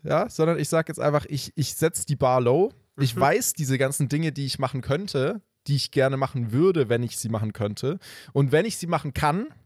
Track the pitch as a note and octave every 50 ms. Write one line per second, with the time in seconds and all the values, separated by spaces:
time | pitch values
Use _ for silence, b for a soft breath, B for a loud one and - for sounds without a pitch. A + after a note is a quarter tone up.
0 | - D3+ C#3 D#3 G3 A#3 - - D#3 D#3+ E3+ D3 D3+ - - D#3+ D#3+ - D#3 -
1 | - D3 D3 D3 - - D3+ C3+ - - - - C3+ - - - D#3 E3 - -
2 | - - D3 - C#3 B2+ B2+ B2+ B2+ A#2+ B2+ D#3+ F#3+ A#3+ - _ _ _ _ -
3 | C#3 B2+ A#2 A#2+ C3+ C#3+ E3+ A#3 B3+ - - - D3+ B2+ C3+ B2 C3+ C3+ C#3 -
4 | D3 B2 C#3+ D3+ E3 D#3+ C#3+ C#3+ C#3 C3 - - C3+ B2+ - C3 A#2 - C3+ D#3+
5 | G3+ G3+ - C#3+ B2+ D3+ A3+ G#3+ - _ _ _ _ - C#3+ C3+ - - - C#3+
6 | C3 C3+ C#3 C3+ C3+ C3 - B2+ A#2+ A2+ G#2+ C3 E3+ F#3+ F#3 E3 C3 G#2+ A#2 A#2
7 | A#2+ A2+ - - - A#2 A2 G#2+ A2 G#2+ G#2+ - G#2 G#2 G#2 - - C3 F3 F#3+
8 | B B B B B B B C#3 C#3+ C3 A#2+ D#3 G3 A#3 - - - E3+ E3+ D3+
9 | - - B2 - D3+ D3+ D3 F#3 A#3+ D#4 - - _